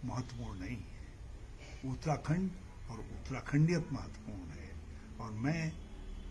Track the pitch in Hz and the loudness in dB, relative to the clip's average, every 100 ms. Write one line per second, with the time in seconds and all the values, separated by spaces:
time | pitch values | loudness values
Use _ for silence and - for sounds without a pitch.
0 | 123 120 120 123 113 95 92 120 87 - | -2 -2 -2 -4 -4 -4 -2 -4 -4 -8
1 | - - - - - - - - 131 127 | -10 -10 -10 -8 -10 -10 -10 -6 -4 0
2 | 156 139 - 170 190 - - - - 110 | 2 2 6 6 4 0 -10 -10 -8 -6
3 | - - - 127 - 143 160 170 160 127 | -6 -6 -2 -2 4 8 10 8 4 -2
4 | 92 - - 104 85 78 80 - - - | -2 -6 -6 -6 -6 -6 -6 -8 -8 -8
5 | - - 113 107 127 165 160 156 - - | -8 -6 -4 2 4 4 2 -2 -8 -8
6 | - - - | -6 -6 -6